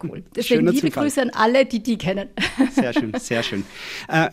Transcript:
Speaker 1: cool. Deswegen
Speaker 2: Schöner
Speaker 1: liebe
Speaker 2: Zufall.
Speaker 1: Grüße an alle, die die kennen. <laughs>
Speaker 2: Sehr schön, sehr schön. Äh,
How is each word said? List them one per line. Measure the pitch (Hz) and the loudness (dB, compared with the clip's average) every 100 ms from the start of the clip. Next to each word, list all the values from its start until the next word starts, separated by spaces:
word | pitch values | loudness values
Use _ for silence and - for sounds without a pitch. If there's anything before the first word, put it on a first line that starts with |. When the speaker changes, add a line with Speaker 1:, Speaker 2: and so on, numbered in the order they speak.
Speaker 1:
cool. | 156 - - - | -10 -10 -10 -6
Deswegen | 226 240 | 2 4
Speaker 2:
Schöner | 165 | 4
Speaker 1:
liebe | 269 285 | 4 0
Speaker 2:
Zufall. | 269 294 | 0 0
Speaker 1:
Grüße | 277 | 0
an | 247 | -2
alle, | - 220 262 262 | 2 4 4 2
die | 226 | 0
die | 247 220 | -2 -2
kennen. | 190 196 - - 311 | -2 -4 -6 -6 -6
<laughs> | - 262 - | 0 2 2
Speaker 2:
Sehr | 123 | 0
schön, | 285 110 120 | 0 -2 -6
sehr | - 117 | -2 -2
schön. | 117 98 98 - - - - | -2 -4 -6 -12 -14 -12 -2
Äh, | 160 160 | 2 2